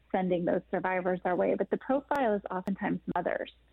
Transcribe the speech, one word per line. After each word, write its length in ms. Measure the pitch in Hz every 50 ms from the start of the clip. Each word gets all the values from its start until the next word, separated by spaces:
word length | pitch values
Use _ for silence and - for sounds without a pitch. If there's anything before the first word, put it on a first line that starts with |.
| _ -
sending 360 | - 190 185 180 180 170 175
those 160 | 170 - 180 - -
survivors 500 | 190 175 180 185 185 180 175 185 185 180 -
our 100 | 185 180
way. 180 | 180 190 208 220
But 140 | 202 202 -
the 80 | 208
profile 580 | 196 - - 262 285 - - 294 277 254 220 208
is 60 | 202 - -
oftentimes 500 | 185 185 - 202 190 - 202 - 180 180 - - -
mothers. 380 | 180 180 - - - - - - _ _ _